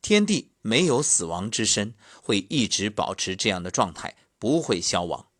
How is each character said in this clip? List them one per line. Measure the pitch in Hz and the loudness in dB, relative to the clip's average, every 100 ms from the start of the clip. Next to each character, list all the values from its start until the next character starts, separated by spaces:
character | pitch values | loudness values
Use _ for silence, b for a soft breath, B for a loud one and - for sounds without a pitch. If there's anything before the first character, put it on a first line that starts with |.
天 | - 208 208 | 4 4 4
地 | 185 - _ | 0 -2 _
没 | 107 117 175 | 0 2 4
有 | 127 | 2
死 | 147 - 85 | 2 0 0
亡 | 85 101 | -4 -4
之 | - 110 | -2 0
身， | - 104 113 B B | 2 0 -6 B B
会 | - 104 - | -2 -2 0
一 | 147 107 | -2 0
直 | - 101 | 0 -2
保 | 107 - | -2 -4
持 | 95 - 92 | -2 -6 -2
这 | 113 | -2
样 | 95 | -2
的 | 87 | -4
状 | - 104 | 0 0
态， | 80 - - b _ | -2 -12 -12 b _
不 | 107 156 | 0 0
会 | 151 98 | 0 -2
消 | - 95 | 0 -2
亡。 | 87 67 - _ | -2 -6 -10 _